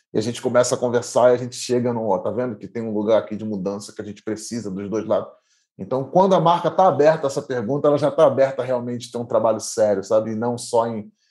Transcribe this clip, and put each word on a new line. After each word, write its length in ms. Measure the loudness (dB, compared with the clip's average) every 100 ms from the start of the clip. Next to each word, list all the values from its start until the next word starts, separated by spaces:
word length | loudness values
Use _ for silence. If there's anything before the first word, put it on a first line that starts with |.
| _
E 40 | -4
a 40 |
gente 200 | -4 -4
começa 340 | 0 2 2 2
a 20 |
conversar 540 | 0 0 0 4 6
e 40 | 4
a 20 |
gente 180 | 0 -8
chega 380 | -2 0 0
no, 160 | -2 -2
"Ó, 80 | -2
tá 140 | -2
vendo 260 | -4 -4 -6
que 100 | -12
tem 140 | -8
um 120 | -6
lugar 260 | -2 2 2
aqui 160 | 0 -8
de 100 | -8
mudança 480 | -6 -4 -6 -10
que 80 | -14
a 40 | -12
gente 180 | -12
precisa 460 | -8 -8 -8 -8 -6
dos 180 | -8 -4
dois 160 | -4 -2
lados?" 260 | -2 -2 -12 _ _ _ -14
Então, 220 | -6 -6
quando 320 | 0 2 4 4
a 40 |
marca 300 | 4 2 0
tá 180 | 4 4
aberta 380 | 6 4 4 0
a 20 |
essa 140 | -4
pergunta, 460 | -4 -4 -2 0 2
ela 100 | 2
já 140 | 2
tá 140 | 4 4
aberta 360 | 4 0 0
a 40 | -2
realmente 460 | -2 -4 -8 -8
ter 60 | -8
um 80 | -2
trabalho 340 | 2 2 0
sério, 440 | -2 0 2 2
sabe? 280 | 2 0 0
E 40 | -4
não 200 | -4 -4
só 300 | -2 0 0
em, 240 | -2 -10 _ _